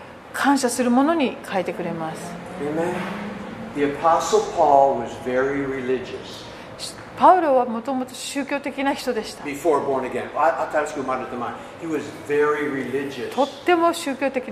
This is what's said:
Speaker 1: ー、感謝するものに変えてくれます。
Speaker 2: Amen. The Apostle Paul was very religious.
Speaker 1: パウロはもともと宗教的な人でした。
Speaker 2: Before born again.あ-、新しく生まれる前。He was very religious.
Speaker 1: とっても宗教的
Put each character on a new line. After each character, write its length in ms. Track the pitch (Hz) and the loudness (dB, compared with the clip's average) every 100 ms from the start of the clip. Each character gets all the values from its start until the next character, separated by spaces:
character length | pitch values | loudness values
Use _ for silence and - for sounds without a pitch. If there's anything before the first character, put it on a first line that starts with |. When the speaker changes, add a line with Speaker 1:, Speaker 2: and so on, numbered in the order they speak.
| - - - | -16 -18 -10
Speaker 1:
ー、 40 | - | 0
感 220 | 262 277 | 2 4
謝 100 | 240 | 2
す 160 | 254 | 0
る 60 | 247 | 4
も 120 | 240 | 4
の 120 | 285 | 4
に 220 | 339 247 - - | 4 0 -2 -4
変 140 | 190 | -4
え 20 | |
て 80 | 175 | -2
く 100 | 175 | -4
れ 100 | 175 | -4
ま 220 | 165 160 | -4 -6
す。 180 | 160 - - - - | -8 -10 -12 -12 -6
Speaker 2:
Amen. 340 | 143 156 175 185 - - - - - - - | -4 -2 -2 -2 -6 -8 -8 -10 -12 -12 -8
The 100 | 143 143 | -2 0
Apostle 560 | - 165 165 - 220 - 165 | 2 4 4 4 2 2 2
Paul 460 | 147 139 139 123 | 6 8 8 4
was 60 | 113 - | -2 -6
very 420 | 127 127 135 143 139 | -2 2 2 0 -2
religious. 800 | 135 123 127 - - - - - - - - - - - - | -4 -2 -2 -4 -10 -12 -14 -14 -16 -16 -12 -12 -12 -14 6
Speaker 1:
パ 140 | 285 | 8
ウ 60 | 370 | 8
ロ 160 | 320 254 | 8 4
は 80 | |
も 180 | 247 226 | 4 -2
と 100 | 226 | -2
も 140 | 254 254 | -4 -4
と 80 | |
宗 320 | - - 285 269 | -8 -8 -4 -2
教 140 | 285 | -2
的 240 | 277 269 | -4 -2
な 100 | 277 | -2
人 180 | 294 254 | 0 -2
で 120 | 226 | -2
し 100 | - | -4
た。 80 | - | -8
Speaker 2:
Before 420 | 147 139 170 143 | -8 -2 2 2
born 240 | 139 131 123 | 2 0 0
again. 220 | 120 107 127 | -4 -4 0
あ-、 320 | 160 160 156 | 2 2 0
新 140 | 156 147 | -2 -2
し 80 | |
く 60 | 147 | -4
生 80 | 131 | -4
ま 80 | 127 | -4
れ 60 | |
る 60 | 113 123 | -4 -6
前。 140 | 117 - - - | -6 -8 -14 -10
He 60 | 165 | -4
was 120 | 147 - - - | -4 -6 -10 -2
very 440 | 147 151 147 139 | 2 4 2 -2
religious. 580 | 135 123 135 143 127 113 | -4 -2 -2 -4 -6 -6
Speaker 1:
と 80 | - | 0
っ 60 | 285 - | -2 0
て 100 | - | 2
も 180 | 349 339 | 4 4
宗 220 | 330 277 | 0 -4
教 160 | 262 269 | -2 -2
的 160 | 269 247 | -2 -4